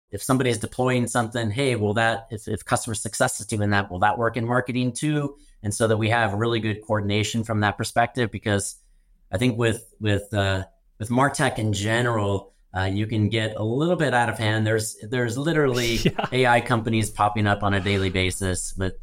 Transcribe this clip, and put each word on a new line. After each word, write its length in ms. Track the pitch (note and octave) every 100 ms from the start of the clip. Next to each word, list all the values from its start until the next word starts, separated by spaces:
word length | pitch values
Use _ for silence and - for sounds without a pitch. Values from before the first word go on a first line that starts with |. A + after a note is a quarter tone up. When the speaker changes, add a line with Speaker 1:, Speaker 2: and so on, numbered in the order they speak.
| _
Speaker 1:
if 120 | G2+
somebody 280 | - C3 B2
is 80 | A2
deploying 500 | A2 - B2+ B2 A#2
something, 420 | B2 A2 A#2 A2
hey, 240 | A2 C#3
will 200 | A2+ G#2
that, 340 | G#2 A2+ A2 -
if, 160 | G#2+ -
if 180 | G#2+
customer 300 | - B2 -
success 460 | A2 A2 - B2+ -
is 60 | A2
doing 240 | G#2+ G#2
that, 200 | G#2 G2+
will 80 | F2+
that 180 | G#2 G2
work 200 | A#2 B2+
in 100 | A#2
marketing 460 | B2 B2+ B2 B2
too? 420 | A#2+ D3+ D3 C#3+ - - -
And 120 | G#2
so 140 | - A2
that 80 | A2
we 140 | G#2+
have 240 | A#2 A2
really 260 | G2+ A#2 A#2
good 220 | A2 G#2 -
coordination 560 | G#2+ G2+ G#2 G#2 A#2
from 180 | A2 G#2
that 160 | G#2 -
perspective, 540 | A2 A#2+ A#2+ C3 A2+
because 460 | G2 A2 G2 - - _ _ _ _ _
I 60 | F#2+
think 200 | B2+ A2+
with, 260 | A#2 G#2+ - _
with, 340 | G#2+ G2 -
uh, 320 | G#2 G2 F#2+ F#2 _ _ _
with 80 | A2
MarTech 500 | A#2+ C#3 - C3 -
in 140 | G#2+
general, 800 | F#2+ G#2+ A#2 A#2+ A2+ G2+ G2 - _ _ F#2
uh, 60 |
you 260 | F#2+ G2 G#2+
can 200 | A2+ G#2
get 280 | A2 G#2+ G2+
a 80 |
little 320 | A2 B2+ E3+ F3
bit 180 | C#3+
out 140 | B2 A2+
of 100 | A2
hand. 260 | A2 A2
There's, 320 | G#2+ A2 A2 -
there's 340 | G#2+ B2+ B2 A#2
literally 600 | D3+ D#3 C#3 B2 A#2+ A2+
Speaker 2:
<laughs> 80 |
Yeah. 220 | - - -
Speaker 1:
A 160 | B2+ B2+
I 140 | A#2+
companies 500 | A#2 A#2 A2+ A2+ G#2
popping 380 | - G#2 A2 G#2
up 160 | G2+
on 100 | G#2
a 60 | G2+
daily 300 | G2 G2 F#2+
basis 640 | F#2 F#2 - F#2+ F2+ - F#2+
with, 180 | F#2 -